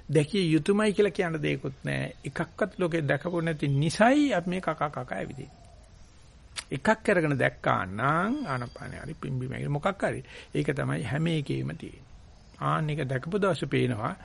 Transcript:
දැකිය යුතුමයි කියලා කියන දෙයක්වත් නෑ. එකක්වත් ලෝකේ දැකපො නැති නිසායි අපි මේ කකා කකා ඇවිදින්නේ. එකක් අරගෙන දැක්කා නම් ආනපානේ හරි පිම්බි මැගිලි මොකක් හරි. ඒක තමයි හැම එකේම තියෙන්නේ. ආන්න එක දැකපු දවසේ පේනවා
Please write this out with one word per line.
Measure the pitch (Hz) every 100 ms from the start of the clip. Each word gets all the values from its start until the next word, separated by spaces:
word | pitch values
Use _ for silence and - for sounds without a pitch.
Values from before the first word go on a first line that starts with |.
| -
දැකිය | 151 147 202 175
යුතුමයි | 156 151 202 214
කියලා | 202 202
කියන | - 180 160
දෙයක්වත් | 151 143 139 135
නෑ. | 147 135 135 -
එකක්වත් | - - 170 - 185
ලෝකේ | - 175 165
දැකපො | 143 147 175 175
නැති | 165 160 147
නිසායි | 139 156 - 220 294 285
අපි | 190 175
මේ | 185
කකා | 180 156 147
කකා | - 127
ඇවිදින්නේ. | - - - - - - - - - - - - - - - -
එකක් | 147 214 220 -
අරගෙන | 180 156 139
දැක්කා | 131 - 143 120
නම් | 95 98 131 160 196 294
ආනපානේ | 220 127 120 - - -
හරි | -
පිම්බි | 160 143 131 127
මැගිලි | 123 143
මොකක් | 147 196 190
හරි. | 160 123 - - -
ඒක | 143 147
තමයි | 143 131 147
හැම | - 147 165
එකේම | 160 139 135 131
තියෙන්නේ. | 160 - - - - - - - -
ආන්න | 143 156 151
එක | 151
දැකපු | 139 131 160 202
දවසේ | 196 151 139
පේනවා | 131 127 117 123 190